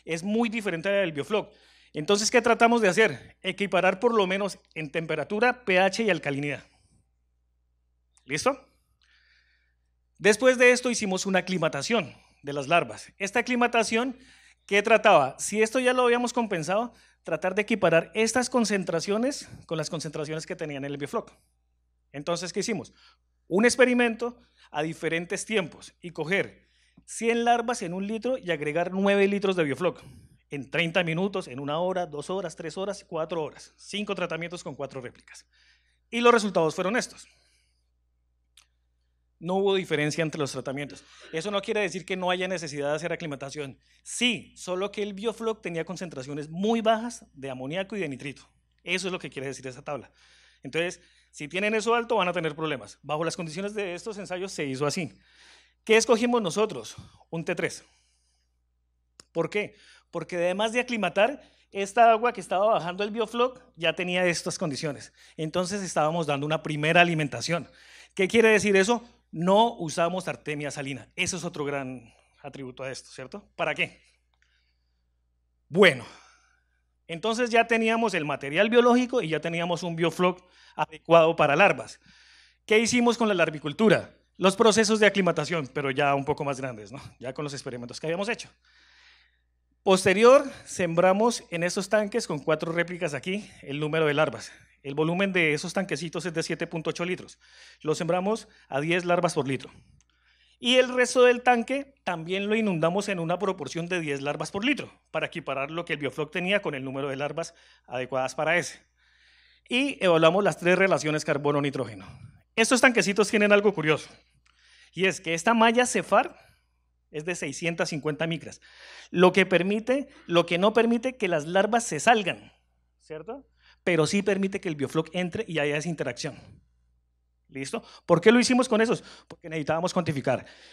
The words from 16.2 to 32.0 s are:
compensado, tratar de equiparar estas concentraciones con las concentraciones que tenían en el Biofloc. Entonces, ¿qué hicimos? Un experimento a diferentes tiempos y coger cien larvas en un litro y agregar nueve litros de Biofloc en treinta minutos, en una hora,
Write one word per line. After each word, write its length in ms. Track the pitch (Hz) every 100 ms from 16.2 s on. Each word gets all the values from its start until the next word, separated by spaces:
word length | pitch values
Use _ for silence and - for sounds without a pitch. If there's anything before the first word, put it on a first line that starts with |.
| 240
compensado, 580 | 247 226 180 156 202 240 - _ _
tratar 320 | - 160 185
de 80 | 185
equiparar 500 | 202 214 170 165 160
estas 360 | 214 226 254 240
concentraciones 960 | 247 208 202 185 165 196 208 254 277 - -
con 140 | - 160
las 100 | 151
concentraciones 580 | 170 156 156 151 160 -
que 80 |
tenían 300 | - 156 139
en 80 | 143
el 60 | 143
Biofloc. 340 | 143 233 - _ _ _ _ _ _ _ _
Entonces, 400 | 139 147 170 175
¿qué 80 | 202
hicimos? 320 | 185 190 110 _ _ _ _ _ -
Un 160 | 180
experimento 720 | 240 247 254 247 240 220 240 247 _ _ _
a 120 | 147
diferentes 640 | 160 156 160 165 170 190
tiempos 480 | - 214 165 - - -
y 100 | 175
coger 580 | 160 151 190 117 - _ _ _ _
cien 400 | - - 226 233
larvas 380 | 233 240 226 233
en 120 | 175
un 120 | 180 202
litro 320 | 220 240 262
y 140 | 175
agregar 400 | 156 147 156 180
nueve 340 | 185 196 202 196
litros 300 | 202 196 185
de 80 |
Biofloc 360 | 151 127 180 - - - - _ _
en 200 | 143 117
treinta 320 | 151 170 185
minutos, 460 | 175 165 196 190 160
en 100 | 127
una 220 | 143 151
hora, 260 | 180 180